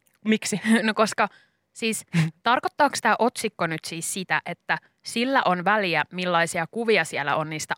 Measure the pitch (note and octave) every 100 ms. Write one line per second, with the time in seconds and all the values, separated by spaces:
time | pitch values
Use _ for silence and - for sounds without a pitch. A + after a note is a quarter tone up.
0 | _ _ G#3+ G#3+ - F#3 A3 A3+ A3 G#3+
1 | G#3+ - G#3 - _ _ _ - A3+ G#3+
2 | - E3+ D#3+ - A#3 B3+ - - C#4+ -
3 | A3+ G#3 A#3 - A3 - E3+ D#3 - E3
4 | - G3 F3+ D#3 - F3 - E3 - _
5 | - A#3 B3 C4+ - F3+ F3 G#3+ F#3+ D#3
6 | D3 F3 F3+ E3+ E3+ F3 E3 A3 A3+ G3+
7 | D#3 C3 C#3+ C#3 D#3 D#3 -